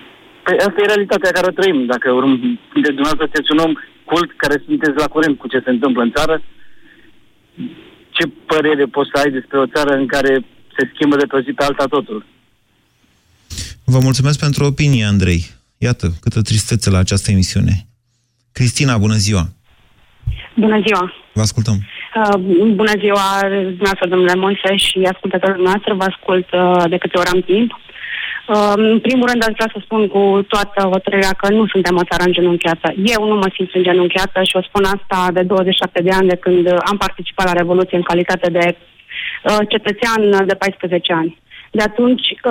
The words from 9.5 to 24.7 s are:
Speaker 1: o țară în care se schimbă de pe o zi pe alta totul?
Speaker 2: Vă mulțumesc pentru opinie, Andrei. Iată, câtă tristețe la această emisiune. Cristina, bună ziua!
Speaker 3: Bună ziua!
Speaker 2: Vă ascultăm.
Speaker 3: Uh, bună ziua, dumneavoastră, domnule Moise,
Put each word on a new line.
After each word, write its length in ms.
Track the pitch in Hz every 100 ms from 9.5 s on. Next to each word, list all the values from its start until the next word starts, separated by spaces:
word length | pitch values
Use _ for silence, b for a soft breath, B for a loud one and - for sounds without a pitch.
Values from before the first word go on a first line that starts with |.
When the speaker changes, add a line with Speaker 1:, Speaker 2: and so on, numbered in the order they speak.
| 139
Speaker 1:
o 80 | 131
țară 180 | 151 143
în 120 | 135 131
care 260 | 139 139 135 123 _ - -
se 140 | 127
schimbă 220 | - 147 143
de 100 | 143
pe 100 | 135
o 40 |
zi 120 | 127
pe 120 | 127
alta 200 | 143 139
totul? 420 | 135 147 107 107 - _ _ _ _ _ _ _ _ _ _ _ - B B B
Speaker 2:
Vă 140 | - 127
mulțumesc 360 | 131 131 135 151
pentru 260 | 147 139
opinie, 400 | 143 135 147 131
Andrei. 380 | 107 101 90 85 - - _ -
Iată, 280 | 120 123 92 85
câtă 220 | - 113
tristețe 480 | 104 110 - 120 -
la 80 | 95
această 320 | 92 98 -
emisiune. 560 | 95 92 - 87 92 - _ _ _ _ _ _
Cristina, 440 | - 127 - 139 113
bună 160 | 104 110 98
ziua! 180 | 101 85 - _ _ _ _ _ _ - B B -
Speaker 3:
Bună 220 | 214 214 196
ziua! 260 | 196 185 - -
Speaker 2:
Vă 80 | 104
ascultăm. 340 | 110 - 110 101
Speaker 3:
Uh, 580 | 101 - - 226 208 202 185 170 220 196
bună 120 | 214 208
ziua, 200 | 202 202 190 196 196
dumneavoastră, 560 | 196 190 180 196 196 180
domnule 260 | 185 180
Moise, 420 | 185 190 202 190